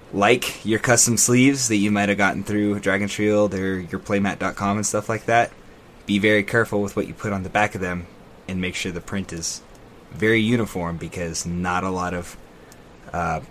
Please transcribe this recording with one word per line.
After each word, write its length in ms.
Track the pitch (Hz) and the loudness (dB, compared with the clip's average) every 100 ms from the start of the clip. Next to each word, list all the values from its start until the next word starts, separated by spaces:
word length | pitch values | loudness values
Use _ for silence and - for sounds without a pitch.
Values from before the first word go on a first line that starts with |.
| - | -8
like 520 | 95 101 123 - - 104 | 2 4 4 0 -6 -2
your 140 | 107 | 0
custom 380 | - 120 - 113 | 4 4 4 2
sleeves 500 | - 123 131 139 131 | 4 6 6 4 0
that 80 | 107 | 2
you 140 | 104 | 4
might 180 | 104 101 | 2 2
have 80 | 101 | 2
gotten 260 | 98 - | 2 0
through 360 | 98 104 104 101 | -2 0 0 0
Dragon 280 | 98 98 101 | 0 0 0
Shield 460 | - 104 104 104 92 | 0 2 4 2 0
or 240 | 95 95 | -2 -4
your 200 | 87 92 | -6 -10
playmat 400 | - 101 98 85 | -2 0 0 -2
dot 160 | 92 - | -4 -2
com 220 | 101 104 | -2 0
and 80 | 104 | -2
stuff 240 | 107 104 | -4 -2
like 160 | 110 - | -4 2
that, 260 | 117 113 - - - - - - | 2 2 -4 -20 -20 -20 -16 -2
be 140 | 101 | 2
very 240 | 107 107 | 4 4
careful 380 | 98 117 110 104 | 2 0 2 0
with 140 | 101 - | -2 -4
what 120 | - | -6
you 60 | |
put 200 | - 110 | -6 -6
on 100 | 98 | -4
the 60 | 90 | -2
back 260 | 104 104 95 | 0 0 -2
of 60 | |
them 260 | 92 87 87 - - - - | -6 -6 -8 -18 -20 -18 -8
and 140 | 92 | -4
make 140 | 90 - | -4 -4
sure 160 | 95 | -6
the 100 | 85 | -6
print 320 | - 101 92 | -6 -6 -6
is 280 | 82 82 - - - - - - | -8 -8 -10 -14 -20 -20 -20 -18
very 280 | - 107 113 | 0 2 4
uniform, 560 | 110 120 104 95 85 82 | 4 2 0 -4 -4 -6
because 460 | 82 90 85 80 87 | -8 -6 -6 -6 -6
not 380 | 87 90 90 | -4 -2 0
a 60 | 92 | -2
lot 240 | 92 90 | -2 -4
of, 240 | 90 87 - - - - - - - - | -4 -8 -16 -20 -20 -20 -20 -20 -20 -10
uh, 260 | 85 85 80 67 | -4 -4 -4 -8